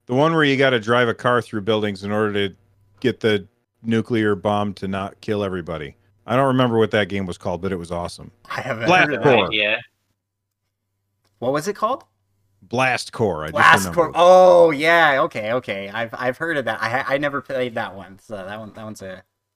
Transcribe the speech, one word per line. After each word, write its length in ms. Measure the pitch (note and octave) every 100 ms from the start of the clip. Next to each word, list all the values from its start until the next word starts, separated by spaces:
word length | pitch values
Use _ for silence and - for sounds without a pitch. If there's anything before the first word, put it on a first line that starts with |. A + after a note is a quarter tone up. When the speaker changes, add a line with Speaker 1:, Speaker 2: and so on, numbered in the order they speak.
| -
Speaker 1:
the 80 | B2+
one 180 | D#3
where 100 | E3
you 140 | C#3+ C3+
gotta 220 | C3+ B2
drive 280 | G#2+ A#2+ A#2+
a 60 |
car 280 | G#2+ B2 B2
through 200 | - A2
buildings 420 | G2 A2 G#2 F#2+
in 80 | G2+
order 380 | G#2+ G#2+ G2+ G2+
to 60 | - _ _ _ _
get 200 | A#2+ -
the 280 | A2+ G#2 F#2+ _ _ _
nuclear 500 | A2+ A2+ A2 A2+ G#2+ G2
bomb 380 | G#2 G#2 G#2 F#2
to 120 | F#2+
not 340 | G2 G2 -
kill 220 | - G#2
everybody. 520 | G2+ F#2 E2 D#2+ C#2+ - _ _ -
I 100 | A#2+
don't 120 | C#3
remember 320 | B2+ B2 A2+
what 100 | A2
that 160 | A2 F#2+
game 180 | G2 F#2
was 100 | E2+
called, 240 | G#2 F2
but 100 | F#2
it 40 | F#2
was 140 | E2
awesome. 400 | F2 F2 - - _ -
Speaker 2:
I 120 | -
haven't 260 | B2+ A2+ D3+
Speaker 1:
Blast 200 | F3+ D#3
Speaker 2:
heard 60 | C#3
of 60 |
that. 120 | C#3+ A#2
Speaker 1:
Corps. 160 | F2+
Speaker 3:
Yeah. 240 | G#2+ G#2 A2+ - _ _ _ _ _ _ _ _ _ _ _ _ _ _ -
Speaker 2:
What 140 | A#2+
was 140 | D3 E3
it 80 | G3+
called? 280 | A3 C4 _ _ _ _ _ _
Speaker 1:
Blast 520 | - A#2 C3 A#2+ -
Corps. 300 | - A2 D#2+
I 40 | D#2
just 60 |
Speaker 2:
Blast 360 | - D#3 E3 F#3+
Speaker 1:
remembered. 240 | E3+ D#3 D3
Speaker 2:
Corps. 80 | F3
Oh 460 | F#3 F#3 F3 E3+
yeah. 500 | C#3 D#3+ E3+ D#3+ C3+
Okay. 320 | D#3+ B2 G#2+
Okay. 360 | C3 A#2+ G2 G2
I've, 240 | G#2+ A#2 -
I've 200 | B2+ B2+
heard 200 | E3 D3+
of 80 | A#2
that. 160 | G#2+
I 80 | A2
ha-, 160 | B2+ B2
I 100 | C#3
never 220 | D3 C#3
played 340 | - C3+ B2 A2+
that 180 | G2+ F#2+
one. 220 | F#2 F#2+
So 160 | - G#2
that 240 | F#2 G#2+
one, 140 | G#2+
that 100 | G2+
one's 180 | A2 G#2
a, 200 | F#2+ F2+ _ _ _